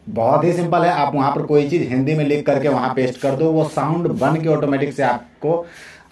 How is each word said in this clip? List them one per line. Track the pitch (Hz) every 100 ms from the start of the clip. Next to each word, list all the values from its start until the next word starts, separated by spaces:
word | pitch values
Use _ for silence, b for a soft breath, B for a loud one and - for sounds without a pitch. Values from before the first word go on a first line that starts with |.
| -
बहुत | - 117 147
ही | 165
simple | 170 170 -
है, | 170
आप | 147 143
वहाँ | 147 139
पर | 143
कोई | 147 147 143
चीज़ | 170
हिंदी | 135 127 135
में | 156
लिख | 143 147 147
करके | 135 117
वहाँ | 117 127
paste | 127 127 120
कर | 139 135
दो, | 160
वो | 160 151
sound | - 139 170 170
बन | 117 131 160
के | 160
automatic | 151 147 139 147
से | 135
आपको | 139 247 - _ 147 165 170 B B B B